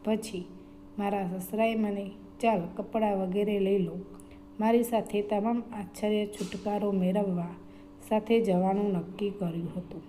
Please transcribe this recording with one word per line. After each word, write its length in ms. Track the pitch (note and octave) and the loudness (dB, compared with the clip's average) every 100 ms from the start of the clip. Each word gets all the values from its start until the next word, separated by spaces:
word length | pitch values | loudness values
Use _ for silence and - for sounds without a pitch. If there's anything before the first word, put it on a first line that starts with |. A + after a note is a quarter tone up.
પછી 420 | - A3 - F#3 F3+ - - - - - | 2 0 -2 -8 -10 -14 -18 -20 -14 -4
મારા 400 | G3+ G3+ F#3 F#3 | 0 0 -2 -4
સસરાએ 360 | - G#3+ A3+ A3 | -4 2 2 4
મને, 360 | G#3+ G3+ G3 - - - | 0 0 -6 -10 -18 0
"ચાલ, 200 | A#3 G#3 E3+ - | 2 2 -2 -6
કપડાં 420 | G3+ A3+ G#3+ G3 | -4 0 2 2
વગેરે 420 | F#3 G3 G#3 G3+ | 0 0 2 2
લઈ 180 | G3 G3+ | 2 2
લો." 180 | E3+ F3 - - - - - - | 2 -4 -10 -16 -18 -20 -20 0
મારી 240 | A3 A#3 | 4 4
સાથે 380 | A#3 A3+ A3 G#3 | 4 2 2 -2
તમામ 420 | G#3 G#3 G#3+ A#3+ A#3 | 0 2 2 0 -2
આશ્ચર્ય 520 | G#3+ F#3 - G#3 G#3+ G#3 | -10 -10 -2 0 2 0
છુટકારો 680 | G#3 G3 F#3+ G3+ G#3 G#3 | -4 -6 -4 -2 0 2
મેળવવા 580 | G3 F3+ F#3 F#3+ F3 E3+ - - - - - - | 2 4 4 2 0 -2 -8 -16 -18 -20 -20 0
સાથે 320 | G#3+ G#3+ A#3 | 0 4 2
જવાનું 500 | G3 F3+ F#3+ G3 G#3 | 4 4 4 4 2
નક્કી 380 | F3+ - - G3+ | 0 -2 -4 -4
કર્યું 420 | G3 F3 E3 E3 F3+ | -2 -4 -2 -4 -6
હતું. 240 | F3 E3 | -8 -12